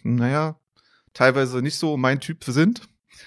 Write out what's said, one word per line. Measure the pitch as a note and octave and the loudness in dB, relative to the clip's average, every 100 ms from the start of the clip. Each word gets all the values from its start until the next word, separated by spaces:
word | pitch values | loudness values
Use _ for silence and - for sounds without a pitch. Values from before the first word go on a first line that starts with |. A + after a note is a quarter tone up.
naja, | A#2+ A#2+ A#2+ D3 D#3 D#3 _ _ _ _ _ | -4 -2 0 -2 -4 -6 _ _ _ _ _
teilweise | - B2+ C3 C3 B2+ | 2 2 4 0 -2
nicht | C3+ - | -4 -4
so | D#3+ C#3+ | -4 0
mein | C3 C3+ | 0 0
Typ | - D#3+ | -4 -10
sind, | - B2+ E3+ A#3+ - _ _ - | -2 2 2 2 -6 _ _ -20